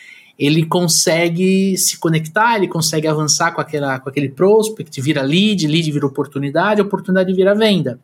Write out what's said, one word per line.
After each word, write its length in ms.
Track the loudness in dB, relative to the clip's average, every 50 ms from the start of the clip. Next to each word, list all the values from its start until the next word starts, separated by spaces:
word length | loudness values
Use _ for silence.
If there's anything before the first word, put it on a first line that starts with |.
| -20 -20 -20 -20 -20 -20 _ -2
ele 260 | 0 2 2 2 0
consegue 1120 | 0 0 0 0 2 0 0 2 2 2 2 2 0 0 0 2 2 2 2 2 0 0
se 200 | -2 -2 -4 -4
conectar, 580 | -2 -2 0 0 0 -2 -2 0 0 2 2 2
ele 140 | 0 -2 -2
consegue 360 | -2 -2 -2 -2 -2 0 0
avançar 460 | 0 0 0 0 -2 0 0 -2 -2
com 80 | -2 -4
aquela, 400 | -6 -6 -6 -4 -4 -4 -4 -6
com 80 | -8
aquele 220 | -6 -4 -4 -4 -4
prospect, 720 | -2 0 2 4 4 4 2 0 -4 -8 -12 -10 -10 -4
vira 200 | -2 -2 -2 0
lead, 460 | 0 0 2 2 2 2 2 0 0
lead 240 | 0 0 0 0 -2
vira 140 | -2 -2 -2
oportunidade, 760 | -2 -2 -4 -6 -6 -6 -6 -6 -2 -2 0 0 2 2 0
oportunidade 540 | 0 0 -4 -4 -2 0 0 0 2 2 2
vira 200 | 2 2 2 4
venda. 460 | 4 2 2 2 2 0 -2 -6 -10